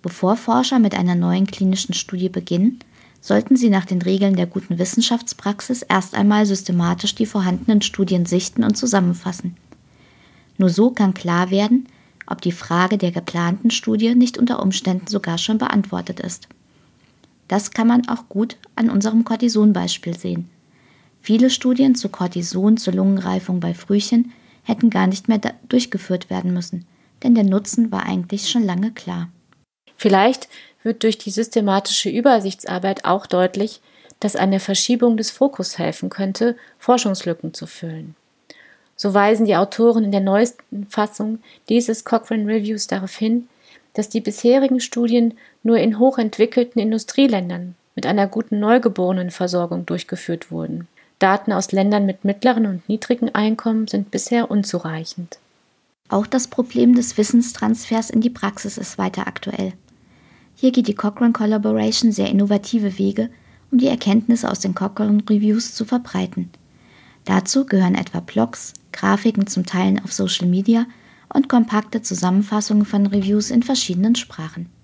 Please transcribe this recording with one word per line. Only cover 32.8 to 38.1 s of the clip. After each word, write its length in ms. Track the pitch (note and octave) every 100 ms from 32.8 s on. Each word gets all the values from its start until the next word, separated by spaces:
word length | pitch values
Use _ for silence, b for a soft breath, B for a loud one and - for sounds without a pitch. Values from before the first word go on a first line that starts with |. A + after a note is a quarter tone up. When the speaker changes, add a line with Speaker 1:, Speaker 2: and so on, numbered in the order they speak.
| F#3+ F#3+ -
Speaker 2:
auch 180 | F#3 -
deutlich, 540 | F3+ F3+ G3 G#3+ - B B B B
dass 160 | G#3+ -
eine 240 | G3 G3
Verschiebung 560 | F#3+ F#3+ - A#3+ A#3+ A3+
des 140 | G#3+
Fokus 480 | - C#4 C#4 F#3 -
helfen 320 | E3+ - F#3
könnte, 460 | - F#3+ G3 A#3 A#3+ B B
Forschungslücken 760 | - B3 A3+ F#3+ - E3 D#3+
zu 120 | - E3
füllen. 480 | - E3 D#3+ D#3